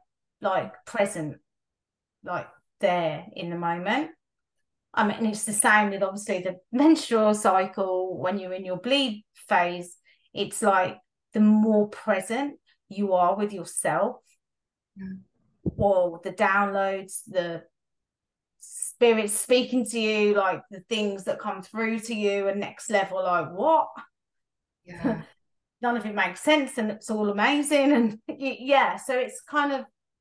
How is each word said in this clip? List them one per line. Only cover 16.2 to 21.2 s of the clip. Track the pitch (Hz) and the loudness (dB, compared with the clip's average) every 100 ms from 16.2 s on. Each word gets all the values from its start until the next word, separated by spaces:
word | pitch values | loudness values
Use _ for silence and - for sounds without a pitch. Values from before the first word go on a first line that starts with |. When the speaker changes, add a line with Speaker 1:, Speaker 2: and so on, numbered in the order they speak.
Speaker 1:
the | - | -8
downloads, | 185 202 196 202 196 196 196 190 - - | 0 2 2 0 0 -2 -4 -8 -12 -6
the | 180 170 165 - _ _ _ _ _ _ _ _ _ | -4 -4 -6 -14 _ _ _ _ _ _ _ _ _
spirits | - - - - 240 220 208 | -18 -10 -8 4 4 4 2
speaking | - - 254 247 254 214 | 0 2 2 2 -2 -2
to | 233 | -2
you, | 214 214 208 | -2 2 2
like, | 202 185 165 - | 4 0 -2 -8
the | 190 | -18
things | - - 311 196 | -6 -4 -4 -4